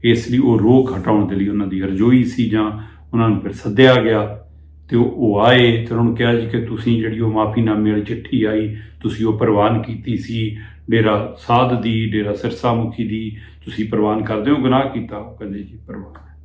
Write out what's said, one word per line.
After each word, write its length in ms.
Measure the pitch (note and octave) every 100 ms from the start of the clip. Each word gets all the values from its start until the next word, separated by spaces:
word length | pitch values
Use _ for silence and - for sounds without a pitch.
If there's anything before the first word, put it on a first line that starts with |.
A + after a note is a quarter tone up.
ਇਸ 280 | A#2+ A#2 -
ਲਈ 60 | B2
ਉਹ 220 | C3+ A2+
ਰੋਕ 380 | G#2 C3 B2+ F2+
ਹਟਾਉਣ 300 | F2+ G#2+ G2+
ਦੇ 80 | F#2+
ਲਈ 120 | G2
ਉਹਨਾਂ 200 | G2+ G2
ਦੀ 160 | F#2+
ਅਰਜ਼ੋਈ 400 | F#2+ F#2+ A2+ B2+
ਸੀ 260 | A#2 - A2+
ਜਾਂ 220 | G#2+ G#2+ G#2+ - - -
ਉਹਨਾਂ 160 | A#2 A2+
ਨੂੰ 120 | G2
ਫਿਰ 100 | G2+
ਸੱਦਿਆ 440 | - - G#2+ C3 B2
ਗਿਆ 500 | A2 A2 G#2 - - - - - -
ਤੇ 60 | A#2
ਉਹ, 100 | A#2+
ਉਹ 340 | - A#2 G2+
ਆਏ 460 | A2 B2 A#2+ A2+ -
ਤੇ 20 |
ਉਹਨਾਂ 120 | A2+
ਨੂੰ 120 | A#2 A2+
ਕਿਹਾ 200 | A#2+ A#2
ਜੀ 120 | A#2
ਕਿ 140 | A#2
ਤੁਸੀਂ 400 | A#2 A2+ A#2+ A2+
ਜਿਹੜੀ 180 | A2 A2
ਉਹ 120 | A2+
ਮਾਫੀਨਾਮੇ 600 | G#2+ G#2+ A#2+ A2 G#2+ G#2+
ਵਾਲੀ 120 | G#2
ਚਿੱਠੀ 400 | G#2 A#2 - B2
ਆਈ 340 | G#2+ G#2+ G#2+ - - -
ਤੁਸੀਂ 240 | A2+ - A2+
ਉਹ 140 | G#2+
ਪ੍ਰਵਾਨ 420 | A#2 G#2 G#2 A#2
ਕੀਤੀ 360 | - A#2 - C#3
ਸੀ, 400 | - A2+ A2 G#2 - - -
ਡੇਰਾ 460 | A2+ G#2+ G#2 - - -
ਸਾਧ 340 | A#2+ B2 B2
ਦੀ, 280 | G#2+ A2 A2
ਡੇਰਾ 240 | G#2+ G#2
ਸਿਰਸਾ 400 | G2+ A#2 - B2+
ਮੁਖੀ 340 | A#2 A2+ - A2
ਦੀ, 300 | A2 A2 - - - -
ਤੁਸੀਂ 240 | - G#2+
ਪ੍ਰਵਾਨ 340 | A2 G#2 G#2+
ਕਰਦੇ 280 | G#2+ G#2+ G#2+
ਹੋ, 40 | D3
ਗੁਨਾਹ 340 | B2+ B2+ C3+
ਕੀਤਾ? 280 | A#2+ - G#2
ਉਹ 200 | - -
ਕਹਿੰਦੇ, 220 | G#2+ G2+
"ਜੀ, 200 | F#2+ - -
ਪ੍ਰਵਾਨ 420 | G2 - - -
ਹੈ।" 80 | -